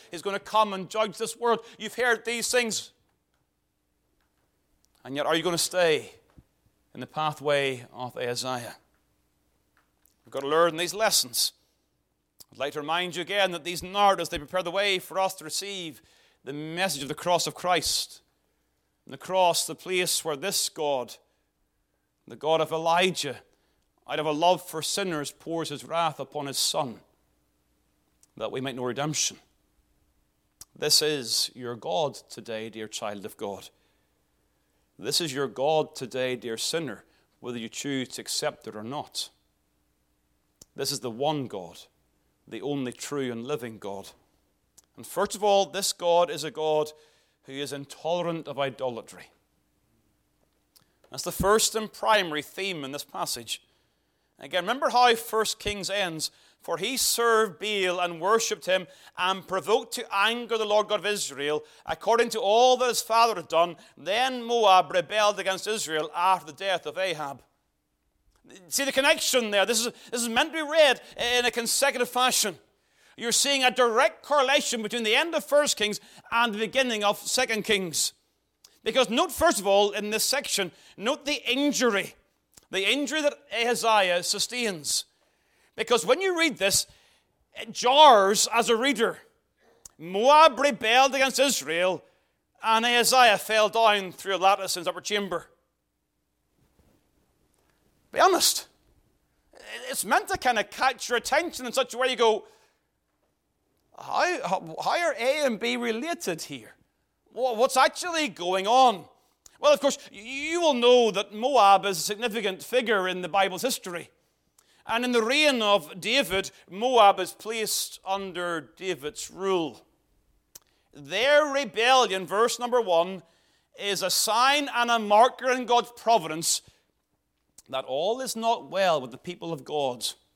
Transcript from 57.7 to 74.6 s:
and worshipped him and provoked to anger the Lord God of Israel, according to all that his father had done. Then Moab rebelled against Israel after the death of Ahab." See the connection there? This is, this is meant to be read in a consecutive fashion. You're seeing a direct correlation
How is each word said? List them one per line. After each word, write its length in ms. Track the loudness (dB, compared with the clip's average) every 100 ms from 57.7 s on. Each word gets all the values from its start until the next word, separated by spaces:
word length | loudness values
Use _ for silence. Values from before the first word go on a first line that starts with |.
| -2 0 0
and 200 | -4 -2
worshipped 460 | 0 2 0 -4 -2
him 220 | -2 -2 -14 -20 -6
and 300 | -4 -4 -4
provoked 460 | -6 0 0 0
to 140 | -8 -6
anger 440 | 0 0 0 -4 -4
the 80 | 0
Lord 240 | 0 2
God 100 | -2
of 60 | -2
Israel, 580 | -4 -6 -6 -4 -4 -6 -14 -10
according 440 | -6 0 2 2
to 100 | 0
all 380 | 2 4 6 4
that 120 | 2
his 120 | -2
father 340 | 0 4 4 2
had 120 | 0
done. 300 | 2 2 0 -18 -14
Then 480 | -4 0 0 -2
Moab 480 | -2 2 6 6 6
rebelled 480 | 0 0 2 2 2
against 260 | -2 -4 -4
Israel 460 | -6 -4 -4 -4
after 340 | -2 2 2 -2
the 100 | -8
death 280 | -4 -4 -4
of 120 | -4
Ahab." 440 | -4 -4 -8 -10 _ _ _ _ _ _ _ _ _ _ _ -20 -6
See 160 | -2
the 80 | 0
connection 600 | 2 2 2 2 0 2
there? 140 | 2 2
This 140 | 0
is, 140 | -2 -6 -10
this 100 | -6
is 80 | -2
meant 220 | 0 0
to 120 | -2 -2
be 40 |
read 320 | 4 4 4 -4 -6
in 280 | -2 0 0
a 60 |
consecutive 580 | -2 -4 0 0 0 -2
fashion. 500 | 0 2 2 -2 -4 _ _ _ _ _ -8
You're 160 | -2
seeing 320 | 0 2 4
a 80 | 2
direct 520 | 4 2 4 2 0
correlation 600 | 0 2 4 2